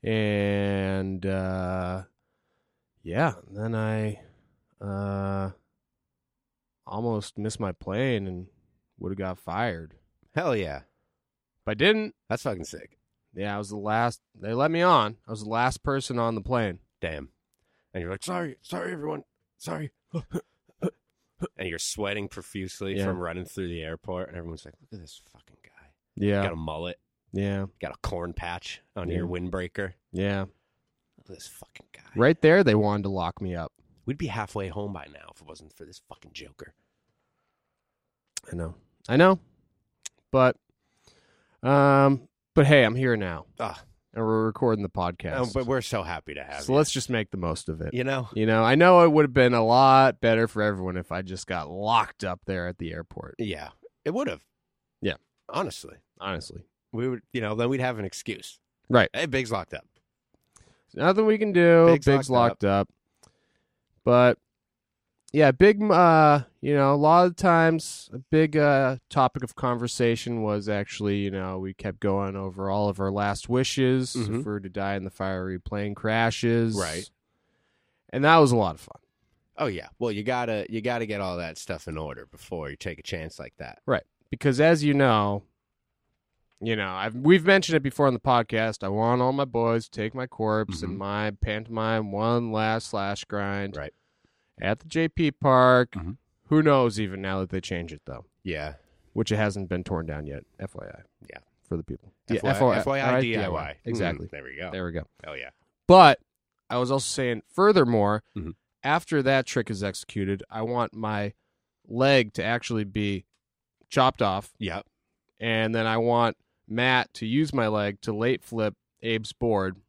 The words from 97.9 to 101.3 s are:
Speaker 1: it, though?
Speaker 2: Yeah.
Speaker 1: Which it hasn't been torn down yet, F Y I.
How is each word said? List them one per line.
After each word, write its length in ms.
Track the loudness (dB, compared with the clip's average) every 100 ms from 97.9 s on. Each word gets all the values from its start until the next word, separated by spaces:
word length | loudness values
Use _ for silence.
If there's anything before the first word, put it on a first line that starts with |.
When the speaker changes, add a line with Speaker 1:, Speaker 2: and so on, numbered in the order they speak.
Speaker 1:
it, 100 | -12 -14
though? 180 | -16 -16 _
Speaker 2:
Yeah. 320 | -8 -6 -8 -10 _ _ _
Speaker 1:
Which 180 | -4 -2
it 60 | 0
hasn't 320 | 0 -2 -6
been 160 | -6
torn 220 | -4 -6 -4
down 200 | -8 -10
yet, 180 | -12 -16 _
F 160 | -14
Y 100 | -12 -16
I. 140 | -18 -20 _ -20